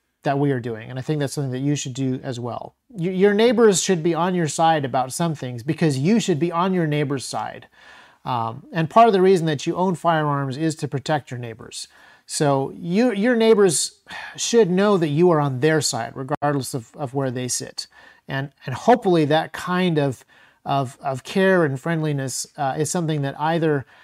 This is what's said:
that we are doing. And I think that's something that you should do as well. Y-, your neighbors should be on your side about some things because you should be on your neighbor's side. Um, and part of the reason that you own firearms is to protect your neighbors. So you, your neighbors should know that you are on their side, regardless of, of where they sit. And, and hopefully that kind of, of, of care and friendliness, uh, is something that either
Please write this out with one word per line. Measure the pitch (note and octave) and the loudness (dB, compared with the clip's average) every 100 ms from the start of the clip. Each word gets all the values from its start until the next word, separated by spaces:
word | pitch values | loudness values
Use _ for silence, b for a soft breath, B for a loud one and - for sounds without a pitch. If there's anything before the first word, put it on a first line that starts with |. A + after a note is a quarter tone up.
| _ _ | _ _
that | D#3 C#3 | -2 0
we | C#3+ | 0
are | B2+ | 0
doing. | A#2+ A2 B2 | -4 -10 -10
And | B2+ | -8
I | |
think | B2+ D3+ | -4 -2
that's | C#3 | -4
something | - C#3 | -4 -6
that | B2+ | -4
you | C#3+ D3 | -2 -2
should | C#3 | -4
do | B2+ C3 C3 | -4 -2 -2
as | C3+ A#2+ | -6 -8
well. | A#2+ A2 - _ _ | -8 -10 -12 _ _
Y-, | A3+ F3 | -6 -4
your | F#3 G3+ | 4 4
neighbors | G3+ A#3 A3+ A3+ F3+ | 4 4 6 6 6
should | - F3 | 2 0
be | E3+ D#3 | 0 0
on | F3+ F3+ | 0 0
your | D3+ | -2
side | - E3 D#3+ C3+ | 2 2 2 0
about | C3 C3 | -2 -2
some | - E3+ D3 | -2 -2 -4
things | B2+ A#2+ | -8 -8
because | B2+ - D#3+ C3 | -4 0 0 2
you | D#3 A3+ | 2 2
should | - D3+ | 2 0
be | E3+ | 0
on | E3+ F#3+ | 0 0
your | F#3 D#3 | 0 0
neighbor's | D3 C#3 C3+ - | -2 -2 -4 -6
side. | A2+ A#2 A#2 - B B B B B | -8 -8 -12 -20 B B B B B
Um, | - A#2+ A2+ B2 C#4+ | -6 -4 -4 -8 -8
and | F#3+ D#3+ | -4 2
part | A3+ A#3 | 6 6
of | |
the | G3 | 6
reason | F#3 F#3 D#3+ | 4 4 2
that | C#3+ E3+ | -2 -4
you | E3 | -2
own | F#3+ E3+ | -2 -2
firearms | E3+ D#3+ D3+ C#3 C#3 C3 | 0 0 0 -2 -4 -4
is | D#3+ D3 | -4 -4
to | D3+ | -6
protect | C#3 - D3+ - | -6 -4 -4 -4
your | B2 | -12
neighbors. | A#2+ A2+ A2+ - - b b b b | -12 -14 -16 -16 -18 b b b b
So | - D3+ C3+ C3+ - | -2 2 2 -2 -6
you, | E3+ G3 B3+ | -2 2 2
your | G3+ A#3 A#3 | 2 0 4
neighbors | A3+ G#3 G3 C#3 - _ - B B C#3+ | 4 6 4 2 -4 _ -20 B B -8
should | - A#3 F#3 | 0 4 4
know | F3+ G#3 G3 | 4 2 2
that | D#3+ | 2
you | D3 F3+ | 4 4
are | D#3 | 4
on | C#3+ B2+ | 2 0
their | D#3 D#3 | 2 2
side, | - B2 A#2+ - | 0 -4 -8 -8
regardless | C3 D3 D3 C#3+ B2 | -8 -2 -2 -2 -4
of, | C3+ A2+ - | -10 -12 -12
of | C#3 | -8
where | C#3 C3 | -4 -4
they | B2 B2 | -4 -6
sit. | - B2+ - - B B B - | -6 -8 -12 -14 B B B -8
And, | C3+ D3 _ - | -8 -8 _ -12
and | |
hopefully | B2+ - B3 G3 E3+ C#3+ | -2 2 4 4 2 4
that | D#3 D#3+ | 2 0
kind | - - F3+ F#3 D3+ | -8 -4 -2 0 2
of, | C#3 B2 _ b b b - | 0 -4 _ b b b -4
of, | C#3 B2 - | -4 -4 -8
of | C#3+ C3+ | -8 -8
care | - G3 F#3+ F#3 D3+ | -4 0 4 4 2
and | C3+ | 0
friendliness, | E3 E3 D#3 C#3 C3+ - - - | -4 -2 -2 -2 -4 -8 -10 -6
uh, | C#3 D3+ | -4 -2
is | C#3+ | -2
something | F3+ D#3 D#3 | -2 -2 -2
that | C#3 C#3 | -4 -2
either | D#3 E3+ D#3+ C#3+ - b | -2 0 2 0 -4 b